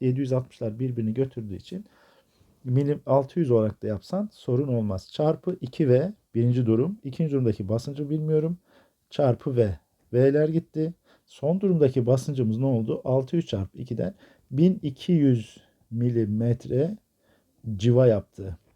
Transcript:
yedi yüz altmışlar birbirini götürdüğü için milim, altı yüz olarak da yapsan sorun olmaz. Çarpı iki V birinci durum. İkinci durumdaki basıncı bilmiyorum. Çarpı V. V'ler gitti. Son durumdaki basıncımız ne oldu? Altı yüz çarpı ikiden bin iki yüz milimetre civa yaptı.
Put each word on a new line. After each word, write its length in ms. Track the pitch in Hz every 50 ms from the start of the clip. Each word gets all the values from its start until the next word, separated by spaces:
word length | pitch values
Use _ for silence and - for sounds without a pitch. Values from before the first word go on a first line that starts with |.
yedi 180 | 131 127 127 135
yüz 140 | 143 127 131
altmışlar 460 | 127 127 - - _ 120 110 107 117
birbirini 340 | 131 131 120 120 113 110 110
götürdüğü 420 | 127 135 131 - 123 110 104 92
için 300 | 85 - - 180 190 214 - _ _ _ _ _ _ _ _ _ _ _ _ _ _ -
milim, 380 | 127 123 139 143 143 147 - -
altı 340 | - 127 139 135 135 - 175
yüz 120 | 165 123
olarak 320 | 120 113 110 107 - - -
da 40 |
yapsan 420 | 107 104 95 - - 175 196 214 214
sorun 360 | - - - - 123 127 147
olmaz. 420 | 135 120 117 110 104 95 95 - -
Çarpı 460 | - - 151 151 160 - - - - -
iki 280 | - 127 - - 160 127
V 240 | 123 127 156 196 214 - _ _ -
birinci 300 | 117 120 123 120 127 123
durum. 340 | 113 110 113 139 180 208 - -
İkinci 280 | 139 127 - 165 151
durumdaki 380 | 139 135 127 113 101 - 101 95
basıncı 400 | 110 117 - 143 139 147 147 139
bilmiyorum. 480 | 156 156 156 156 156 156 156 165 175 - _ _ _ _ _ _ _ _ _ _
Çarpı 460 | - - 147 127 120 - - 151 131
V. 240 | 117 113 101 87 - _ _ _ _ _ _ 117
V'ler 360 | 123 131 139 139 151 156 156
gitti. 440 | 160 160 165 _ _ 156 156 165 175 - _ _ _ _ _
Son 360 | _ - - 135 147 175 190
durumdaki 440 | 208 196 180 160 147 131 127 135 120
basıncımız 520 | 123 131 127 - 156 139 131 120 110 110
ne 80 | 117 135
oldu? 360 | 135 127 113 110 110 - - -
Altı 320 | 135 127 135 131 131 -
yüz 100 | 170 165
çarpı 320 | - 117 98 95 - -
ikiden 360 | 127 123 - 120 113 - 92 - - - _ _ _ _ _
bin 280 | 131 143 165 190 185 -
iki 300 | - 143 131 - - -
yüz 460 | 180 156 143 135 123 113 104 - - - _ _ _ _ _ _
milimetre 1080 | 113 117 120 123 117 117 110 101 107 107 117 120 117 - - - - 127 151 180 214 - _ _ _ _ _ _ _ _ _ _ _ _ - 117 107
civa 320 | 92 107 120 120 127 131
yaptı. 500 | 123 110 98 - - _ - 98 95 85 - _ _ _